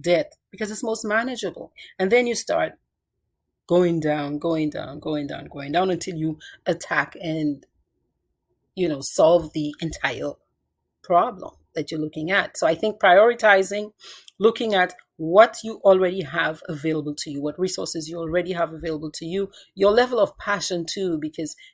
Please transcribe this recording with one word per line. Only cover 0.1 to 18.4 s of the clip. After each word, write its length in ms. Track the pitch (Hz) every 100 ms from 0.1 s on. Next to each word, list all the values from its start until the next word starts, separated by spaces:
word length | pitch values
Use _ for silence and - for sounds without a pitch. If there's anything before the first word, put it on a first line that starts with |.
| 165 147 _ _
because 220 | - 208
it's 100 | 214
most 220 | 226 220
manageable. 640 | 214 214 247 247 196 - - - - -
And 140 | 190
then 160 | 240 240
you 80 |
start 380 | 226 - 165 160 - _ _ _ _ _ _ _ _ -
going 320 | 175 175 170
down, 400 | 151 151 143 147
going 300 | 165 160 151
down, 280 | 151 - 147
going 300 | - 151 143
down, 160 | 147
going 260 | 147 147 139
down 200 | 165 185
until 260 | 170 - 165
you 240 | 156 156 - -
attack 500 | - 170 - 156 147 -
and, 440 | 170 160 151 139 _ _ _ _ _ _ _ _ _ _ _
you 140 | - 175
know, 120 | 139
solve 520 | 135 - 160 175 156
the 200 | 156 147 147
entire 520 | 165 - 139 - 143 - _ _ _ _ _ _
problem 500 | - 175 240 190 - _ _
that 180 | 160 151
you're 80 | 156
looking 320 | 151 156 156
at. 240 | 196 - -
So 100 | 160
I 80 |
think 240 | 160 214 208
prioritizing, 920 | 196 185 226 240 220 196 190 208 208 _ - - - -
looking 340 | 214 226 226
at 200 | 196 180 - _ -
what 380 | 160 185 226 -
you 160 | 220 214
already 400 | 196 190 185 190
have 400 | 139 165 156 160 -
available 460 | 147 160 156 147
to 160 | 147 160
you, 120 | 143
what 160 | 147 147
resources 480 | 185 185 185 165 156
you 120 | 170
already 340 | 160 175